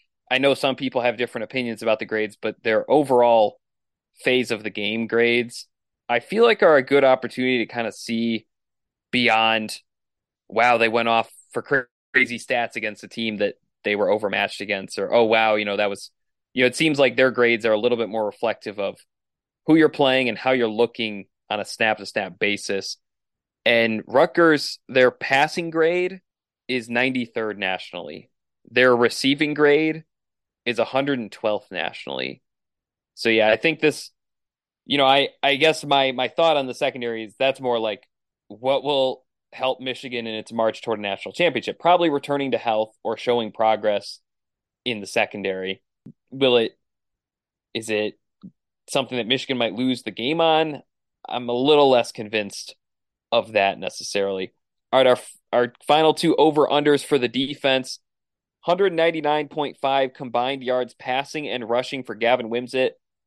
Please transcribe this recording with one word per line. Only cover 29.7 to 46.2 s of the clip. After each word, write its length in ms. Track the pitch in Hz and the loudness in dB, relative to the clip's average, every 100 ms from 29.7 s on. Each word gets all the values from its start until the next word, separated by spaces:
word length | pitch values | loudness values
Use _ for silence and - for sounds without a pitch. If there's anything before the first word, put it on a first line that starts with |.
| 147 160 156 - _ _ _ _ _ - | 4 2 -4 -10 _ _ _ _ _ -6
is 140 | 113 | -4
a 60 | 110 | -2
hundred 340 | 131 139 131 | -2 -2 -4
and 120 | 104 | -6
twelfth 400 | - 107 104 - | -6 -4 -4 -6
nationally. 680 | 90 80 - - 65 65 - _ _ _ _ _ _ _ - | -8 -8 -8 -10 -8 -8 -10 _ _ _ _ _ _ _ -4
So, 140 | 117 | 0
yeah, 200 | 110 107 | 4 4
I 80 | 110 | 4
think 220 | 165 156 | 2 2
this, 320 | 151 - - _ _ _ _ _ _ _ - | 0 0 -8 _ _ _ _ _ _ _ -4
you 120 | 143 | 2
know, 80 | 135 | 4
I, 240 | 139 135 - | 4 2 -2
I 140 | 139 139 | -2 2
guess 280 | 160 156 | 2 0
my, 300 | 147 139 131 | 0 0 0
my 160 | 127 127 | -2 -4
thought 260 | - 165 147 | 0 2 2
on 120 | 131 | -2
the 60 | |
secondary 520 | 120 143 127 120 113 110 | -4 -6 -4 -8 -8 -10
is 100 | - | -4
that's 220 | 135 131 | -2 -2
more 200 | 131 117 | -2 -2
like 280 | 110 101 _ _ _ _ - | -2 -6 _ _ _ _ -20
what 360 | 107 127 135 | -6 -2 -2
will 420 | 135 139 131 - _ _ _ | 0 0 0 -4 _ _ _
help 300 | - 131 123 | -6 -4 -4
Michigan 440 | 131 117 131 123 113 | -8 -10 -10 -8 -8
in 100 | 110 | -10
its 180 | 107 | -8
march 280 | 113 113 - | -2 -2 -2
toward 180 | - 107 | -6 -6
a 20 | |
national 320 | 104 98 98 | -6 -6 -8
championship, 460 | - 175 123 - - | -2 0 0 -6 -2
probably 300 | 170 175 170 | 2 4 2
returning 420 | 143 - 143 135 | -2 -4 -4 -2
to 60 | 117 | -2
health 380 | 120 107 110 _ | 0 -2 -2 _
or 140 | 107 113 | -8 -6
showing 340 | 123 120 110 | -2 -2 -2
progress 680 | - 110 107 107 101 - - _ _ _ _ _ _ 123 | 0 0 2 0 -2 -4 -20 _ _ _ _ _ _ -8
in 160 | 110 | -6
the 60 | 98 | -4
secondary. 760 | 117 104 104 98 95 95 95 _ _ - - | -2 -2 -4 -6 -4 -6 -10 _ _ -20 -20